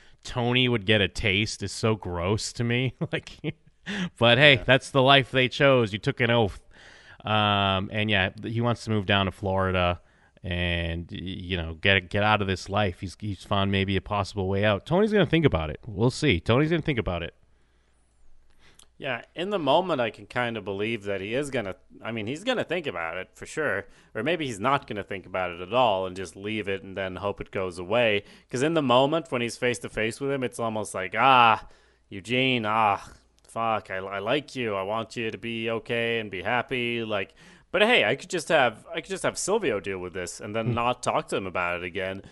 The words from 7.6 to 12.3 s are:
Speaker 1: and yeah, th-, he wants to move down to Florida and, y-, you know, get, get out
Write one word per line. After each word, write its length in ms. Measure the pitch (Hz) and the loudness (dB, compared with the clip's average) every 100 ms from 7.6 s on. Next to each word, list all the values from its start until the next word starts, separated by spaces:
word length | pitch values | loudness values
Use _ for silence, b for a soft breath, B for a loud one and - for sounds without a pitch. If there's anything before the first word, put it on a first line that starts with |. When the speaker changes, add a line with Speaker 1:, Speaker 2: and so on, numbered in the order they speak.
| 98 95 98 | 2 0 -2
Speaker 1:
and 160 | 107 107 | -4 0
yeah, 200 | 101 95 | 2 0
th-, 240 | - 104 | -2 -6
he 80 | 113 | -2
wants 220 | 117 113 | 0 -2
to 60 | 113 | -2
move 140 | 107 | -2
down 220 | 95 101 95 | 2 2 2
to 60 | |
Florida 680 | - 98 95 92 92 87 87 b b b _ | -2 -2 0 0 2 2 0 b b b _
and, 680 | 90 87 87 85 85 85 85 | -6 -2 0 -2 -2 -6 -8
y-, 60 | 95 | -10
you 380 | 92 95 90 90 | -10 -10 -6 -4
know, 160 | 80 | -4
get, 340 | 80 101 98 92 | -2 2 2 2
get 140 | 104 | 0
out 180 | 107 | 2